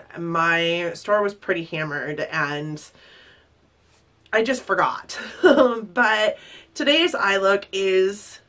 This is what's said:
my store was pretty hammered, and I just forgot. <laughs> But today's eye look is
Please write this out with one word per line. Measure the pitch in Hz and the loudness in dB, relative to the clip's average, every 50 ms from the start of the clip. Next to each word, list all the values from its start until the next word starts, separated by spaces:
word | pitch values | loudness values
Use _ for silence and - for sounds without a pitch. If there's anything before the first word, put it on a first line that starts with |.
| - - - | -10 -12 -12
my | 170 170 170 165 165 165 170 165 165 170 170 170 170 175 170 - | -10 -6 -4 -2 0 2 2 2 2 0 0 -2 -2 -4 -6 -6
store | - - 208 208 208 | -6 -2 0 0 2
was | 208 202 202 | 2 0 -4
pretty | - - - 185 170 165 | -6 -6 -4 -4 -4 -6
hammered, | 160 170 156 156 151 143 143 127 147 151 151 | -6 -6 -6 -6 -6 -6 -6 -6 -6 -6 -6
and | 151 - 156 160 147 143 147 147 151 151 151 147 - - - _ - - - - - - - _ _ _ _ _ _ _ _ _ _ _ _ _ _ _ _ _ _ _ - | -6 -6 -4 -4 -4 -4 -4 -6 -6 -8 -10 -12 -14 -18 -20 _ -20 -20 -20 -20 -20 -20 -20 _ _ _ _ _ _ _ _ _ _ _ _ _ _ _ _ _ _ _ 0
I | 220 226 | 0 0
just | 247 262 247 - | 0 -2 -4 -4
forgot. | - 190 180 160 127 - - - - - - - - - - - | -4 -2 0 0 0 -2 -6 -10 -14 -14 -14 -14 -14 -2 2 4
<laughs> | |
But | 359 269 311 262 247 240 226 220 190 - 247 240 214 220 214 214 214 - - - - - - - _ - | 6 8 6 6 4 2 -2 -8 -4 0 2 2 2 2 2 2 0 -2 -4 -10 -20 -20 -20 -20 _ -10
today's | - 285 277 294 320 339 359 320 | -2 0 2 2 4 2 2 0
eye | 220 - 196 196 | 0 0 0 2
look | 196 190 190 202 202 - - - | 2 4 2 2 2 0 -4 -6
is | 190 196 190 190 190 190 190 202 208 - - - - _ | -2 0 2 2 2 2 2 0 -6 -12 -16 -18 -20 _